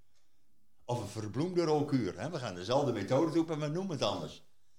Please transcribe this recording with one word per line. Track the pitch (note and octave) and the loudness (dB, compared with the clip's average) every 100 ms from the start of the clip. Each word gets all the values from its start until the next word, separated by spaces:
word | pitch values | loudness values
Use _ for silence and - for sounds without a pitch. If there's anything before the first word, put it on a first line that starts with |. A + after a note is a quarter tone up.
| - - - - - - - - - | -20 -20 -20 -20 -20 -20 -20 -10 -4
Of | A#2 | -4
een | G2+ | -4
verbloemde | A2 G#2 A#2 F3+ F3 | -6 -6 -2 0 2
rolkuur, | D#3+ D3+ C#3+ C3 F#2+ D#2+ | 4 4 4 2 0 -2
hè. | A2+ | -4
We | E3+ | -4
gaan | A#2 F2 | -6 -4
dezelfde | F#2+ C3+ C3 | 0 2 2
methode | G#2+ G2 E3+ E3 | 0 2 2 4
toe, | E3 D#3+ | 2 0
maar | D3+ | -2
we | D3+ | -2
noemen | E3 G3 C#3 | -2 -2 0
het | A2 | 0
anders. | F#2+ - - - - - | 0 -6 -12 -20 -20 -20